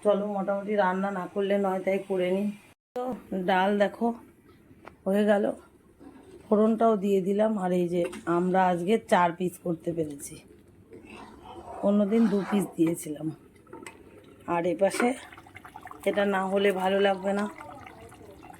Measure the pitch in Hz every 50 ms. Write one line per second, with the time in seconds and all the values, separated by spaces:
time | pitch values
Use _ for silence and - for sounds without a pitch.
0 | - 208 202 196 202 208 202 196 190 196 202 202 202 208 214 202 190 180 185 190
1 | 196 202 202 185 180 175 - 202 202 190 202 202 196 190 185 190 190 190 196 196
2 | 190 - 196 185 180 180 185 190 208 208 208 - - - - _ _ _ - 254
3 | 247 254 233 - - - - 190 180 185 190 185 190 196 208 202 202 190 190 -
4 | 226 233 233 - - - - _ _ - - - _ - - - - - - _
5 | - 190 196 208 208 208 208 202 214 - - - - - - _ _ _ _ -
6 | - - - - - - - - - - 214 208 214 220 226 220 226 226 220 196
7 | 185 202 196 190 180 190 202 202 214 220 220 202 185 180 180 180 175 170 175 175
8 | 170 175 - - - 165 170 175 180 185 180 190 185 180 180 170 175 185 226 220
9 | - - 214 180 175 175 165 - 185 175 - - - 180 165 165 - 175 160 165
10 | 160 147 143 143 - - - - - - - - - - - - - - - -
11 | - - - - - - - - - - - - - - - - - 202 202 208
12 | 208 196 220 233 233 202 196 202 185 - 208 202 170 - - - 165 165 170 165
13 | - 156 151 143 151 160 143 - - - - - - - - - - - - -
14 | - - - - - - - - - - 170 170 170 180 170 156 190 190 185 -
15 | 240 240 269 - - - - - - - - - - - - - - - - -
16 | - 196 - 202 202 202 196 190 190 190 190 202 202 202 185 185 185 190 196 196
17 | 202 196 196 185 185 196 196 202 208 208 - - - - - - - - - -
18 | - - - - - - - - - - -